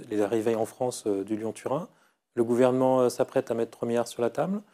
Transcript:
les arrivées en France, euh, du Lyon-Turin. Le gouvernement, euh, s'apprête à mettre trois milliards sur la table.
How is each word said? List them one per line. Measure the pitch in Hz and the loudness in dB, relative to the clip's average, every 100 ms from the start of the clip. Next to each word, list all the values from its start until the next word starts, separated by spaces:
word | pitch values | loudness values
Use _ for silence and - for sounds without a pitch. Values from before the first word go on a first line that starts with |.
| 110 | -2
les | 104 | -2
arrivées | 101 113 110 110 | 0 2 0 0
en | 110 | -2
France, | - 127 - 110 | -2 -6 -4 -2
euh, | 98 | -2
du | 98 107 | -2 -4
Lyon-Turin. | 110 104 117 180 214 _ _ _ _ | -4 -6 -4 -4 -4 _ _ _ _
Le | - | -2
gouvernement, | 117 120 127 127 131 131 | 2 4 4 4 2 4
euh, | 123 | 2
s'apprête | - 127 135 - | 2 -2 -2 -2
à | |
mettre | 117 113 | -4 -4
trois | - 120 | -4 -2
milliards | 117 113 | -2 -2
sur | - | -2
la | 117 | -2
table. | - 160 202 - | -2 -4 -4 -8